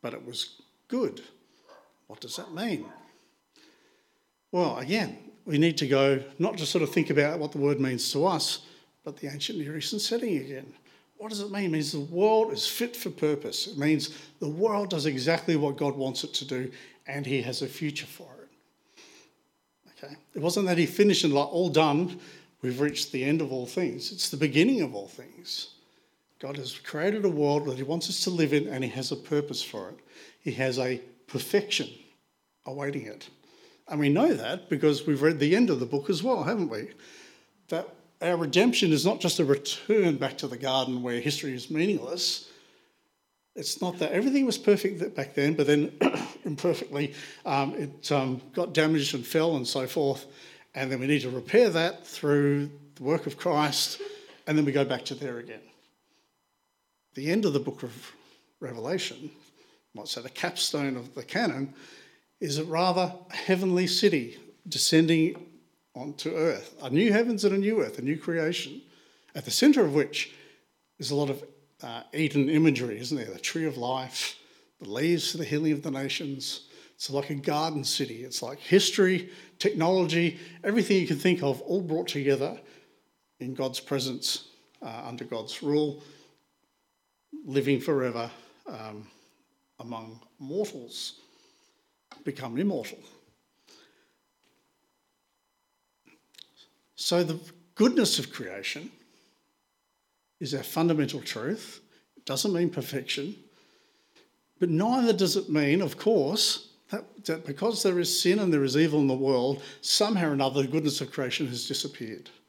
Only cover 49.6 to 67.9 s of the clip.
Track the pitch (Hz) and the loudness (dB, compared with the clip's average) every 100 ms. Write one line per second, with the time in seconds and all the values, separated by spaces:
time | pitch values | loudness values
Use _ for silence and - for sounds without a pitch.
49.6 | 120 139 127 - 139 139 - - - - | -2 -4 -2 0 0 0 -8 -20 -20 -20
50.6 | _ - 131 131 135 147 127 127 - 220 | _ -8 -4 -2 0 0 0 -6 2 6
51.6 | 233 165 170 - - - 147 143 143 143 | 6 4 0 -2 -14 -4 2 4 4 2
52.6 | 147 143 - - 131 160 156 - 180 151 | -2 -10 -20 -8 -2 0 -2 -4 0 2
53.6 | 151 123 - - - - - - - 151 | 2 2 -2 -4 -12 -14 -20 -16 0 2
54.6 | 147 139 139 123 - 123 139 120 120 110 | 4 2 2 0 -4 -8 -8 -10 -12 -16
55.6 | - _ _ _ _ _ _ _ _ _ | -20 _ _ _ _ _ _ _ _ _
56.6 | _ _ _ _ _ - 143 190 208 143 | _ _ _ _ _ -8 0 2 2 2
57.6 | 139 - 123 117 - - _ _ _ _ | -2 -8 -10 -12 -18 -20 _ _ _ _
58.6 | 131 117 117 185 - 120 147 - _ _ | -12 -8 -4 -4 -4 -8 -16 -16 _ _
59.6 | _ _ _ - 107 - 120 - 175 - | _ _ _ -16 -10 -10 -10 -6 -4 -2
60.6 | - 151 139 127 120 - 117 185 226 131 | -2 0 -2 -4 -8 -14 -6 0 0 0
61.6 | 139 - - - - _ _ _ 165 143 | -6 -10 -20 -20 -20 _ _ _ -4 -4
62.6 | 160 160 185 180 180 - - - - 185 | -2 2 2 2 0 -4 -12 -10 0 2
63.6 | 190 180 180 180 208 156 117 - - - | 4 2 2 4 4 4 -2 -12 -20 -20
64.6 | - 135 - 160 160 165 165 - - - | -8 -2 4 6 6 6 4 0 -14 -20
65.6 | _ _ _ - 143 143 156 175 165 - | _ _ _ -14 -12 -8 -6 0 0 0
66.6 | - - 135 139 220 208 233 214 202 196 | -8 -12 -2 2 4 4 4 2 2 2
67.6 | 196 220 117 | 2 2 0